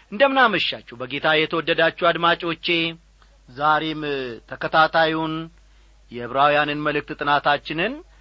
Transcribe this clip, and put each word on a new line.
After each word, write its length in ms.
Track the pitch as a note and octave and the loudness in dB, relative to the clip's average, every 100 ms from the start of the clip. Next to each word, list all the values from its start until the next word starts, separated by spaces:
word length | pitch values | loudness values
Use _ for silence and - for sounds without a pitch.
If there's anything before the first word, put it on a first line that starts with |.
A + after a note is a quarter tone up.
| - | -10
እንደምናመሻችሁ 840 | G#3 C#4 C4+ A#3+ F3 - A#2 - A#2+ | 2 2 4 2 2 -4 -8 -14 -12
በጌታ 320 | B2+ C#3 D#3+ | -8 -2 0
የተወደዳችሁ 720 | D#3 D#3 E3 D3+ D#3+ E3 - F3 | 2 0 -2 -2 2 2 2 0
አድማጮቼ፣ 640 | E3 E3+ E3+ E3+ D#3+ - E3 E3 E3 _ _ _ _ - | 2 2 0 -2 -6 -2 -2 -2 -8 _ _ _ _ -18
ዛሬም 520 | B2 D3+ D3+ D#3+ D#3 D3 C#3 B2+ A2+ - | -2 0 2 0 -6 -4 -4 -6 -10 -14
ተከታታዩን 880 | C3 D#3+ E3 D#3 E3 D#3+ D#3+ D#3+ D#3+ E3 _ _ _ _ _ - | -8 0 4 4 4 2 0 -4 -6 -10 _ _ _ _ _ -16
የዕብራውያንን 720 | A#2+ A#2+ C3+ D3 D3 D3 D3 | -12 -4 2 4 4 0 -2
መልእክት 280 | D3+ D3 D3 D3+ | -2 -2 -4 -6
ጥናታችንን 800 | D3 C#3+ D3+ C#3+ - D#3+ G3+ D4 - _ | 0 2 2 0 -2 -4 -4 -6 -16 _